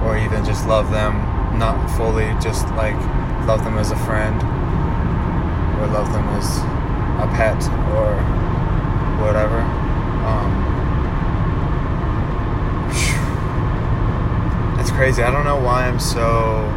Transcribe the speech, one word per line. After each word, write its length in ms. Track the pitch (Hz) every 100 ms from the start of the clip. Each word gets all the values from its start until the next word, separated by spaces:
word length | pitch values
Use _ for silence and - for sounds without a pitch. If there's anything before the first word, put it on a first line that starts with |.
or 140 | 113 107
even 260 | 107 104
just 220 | 107 107 -
love 240 | 110 104
them, 240 | 107 107 104 - - - 113
not 280 | 113 107 - -
fully, 300 | 113 113 110 113
just, 260 | 113 107 -
like, 220 | 110 110 107 - - - - -
love 160 | 110
them 140 | 110 110
as 120 | 107
a 40 | 110
friend, 460 | - 107 110 113 - - - - - - - - - - - - - -
or 60 | -
love 260 | 107 104
them 140 | 104 - 101
as 200 | - - - - - - - -
a 40 | 110 -
pet, 260 | 110 107 - - -
or 220 | 90 90 - - - - - - - - - - -
whatever. 380 | 107 107 107 110 107 - - - - - 110
Um, 240 | 110 104 - - - - - - - - - - - - - - - - - - - - - - - - 120 120 - - - - - - - - - - - - - - - - -
it's 100 | -
crazy. 320 | - 131 123
I 80 | 120
don't 140 | 120
know 160 | 139 143
why 260 | 120 123 127
I'm 140 | 123
so 680 | - 120 117 113 113 110 107